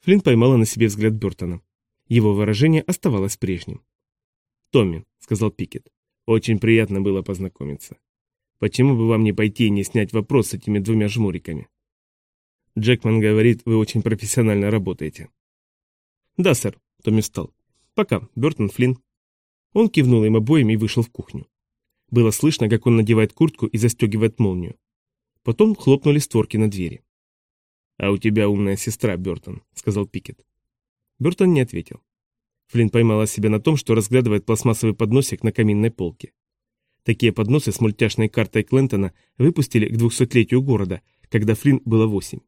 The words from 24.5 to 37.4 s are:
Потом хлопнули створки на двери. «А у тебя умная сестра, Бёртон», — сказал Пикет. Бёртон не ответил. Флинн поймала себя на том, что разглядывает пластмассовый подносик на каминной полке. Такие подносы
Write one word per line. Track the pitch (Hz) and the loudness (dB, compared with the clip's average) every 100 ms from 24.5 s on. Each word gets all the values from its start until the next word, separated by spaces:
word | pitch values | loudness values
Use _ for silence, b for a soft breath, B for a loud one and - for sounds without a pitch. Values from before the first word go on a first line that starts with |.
| 90 87 - _ _ _ _ _ _ | -2 -8 -14 _ _ _ _ _ _
Потом | - 117 220 | -8 2 2
хлопнули | 208 - 139 147 147 | 2 2 2 2 0
створки | 143 117 104 107 | 0 -2 -2 -2
на | 107 | -2
двери. | 101 87 - _ _ _ _ _ _ _ _ _ _ | -2 -8 -10 _ _ _ _ _ _ _ _ _ _
«А | 98 | -2
у | 101 | 0
тебя | 113 107 104 | 0 0 0
умная | 101 101 98 | 0 -2 -2
сестра, | - - 117 87 | -6 -4 -4 -4
Бёртон», — | 95 85 - 98 _ | -6 -8 -12 -18 _
сказал | - - 101 101 | -10 -6 -4 -6
Пикет. | 98 - - _ _ _ _ _ _ _ _ | -10 -16 -20 _ _ _ _ _ _ _ _
Бёртон | 135 180 185 | -4 0 2
не | 165 | 2
ответил. | 123 87 - - _ _ _ _ _ _ _ | 0 -4 -12 -18 _ _ _ _ _ _ _
Флинн | 120 110 | 0 2
поймала | 117 117 107 107 | 4 2 2 -2
себя | - 107 | -2 0
на | 107 | 0
том, | 160 151 | 0 -2
что | - | 0
разглядывает | 113 104 127 120 104 - | -2 2 0 2 -2 -2
пластмассовый | 110 120 110 113 | -2 0 0 -2
подносик | 101 110 123 131 - | -2 0 0 0 -4
на | 113 | -4
каминной | 107 107 104 113 | 0 0 2 -2
полке. | - 87 - - _ _ _ _ _ _ _ | -2 -10 -8 -20 _ _ _ _ _ _ _
Такие | - 110 117 | -4 0 0
подносы | 104 | 0